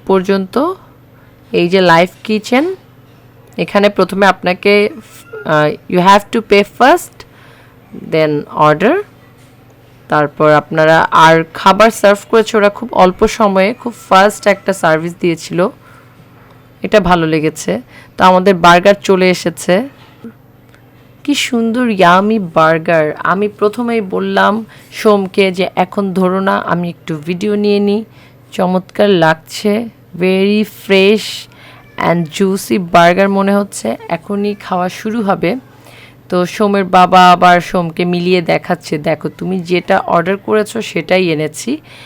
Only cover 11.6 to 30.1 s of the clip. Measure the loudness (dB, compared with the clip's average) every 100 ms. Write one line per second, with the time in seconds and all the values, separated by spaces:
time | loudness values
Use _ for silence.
11.6 | 0 4 2 4 2 2 0 0 2 0
12.6 | 0 -2 -4 2 2 2 -2 0 0 2
13.6 | -2 -4 -10 -12 0 2 2 0 -2 -2
14.6 | -4 -2 0 0 -2 -4 -4 -4 -6 -4
15.6 | -4 -4 -20 -20 -20 _ -20 -20 -20 -20
16.6 | _ -12 0 0 2 0 2 0 -2 -4
17.6 | -6 -6 -8 -20 -20 0 2 4 2 4
18.6 | 4 4 4 2 0 2 2 0 -4 -6
19.6 | -2 -2 -2 -14 -20 _ -20 -20 _ _
20.6 | _ _ _ _ _ _ -6 -4 -2 -2
21.6 | -2 0 -2 2 4 4 2 -2 -2 0
22.6 | 2 0 0 0 0 -4 -4 -2 -4 -6
23.6 | -12 -8 -4 -4 -4 -6 -4 0 0 -2
24.6 | -8 -20 -20 -2 0 2 0 -2 -2 -2
25.6 | -4 -2 -4 -4 -4 0 0 0 -2 -2
26.6 | -2 -4 -4 -10 -12 -10 -8 -6 -4 -2
27.6 | 0 0 0 -2 -6 -20 -20 _ _ -4
28.6 | -2 -2 -4 -2 2 4 2 0 -8 -6
29.6 | -2 -2 -6 _ _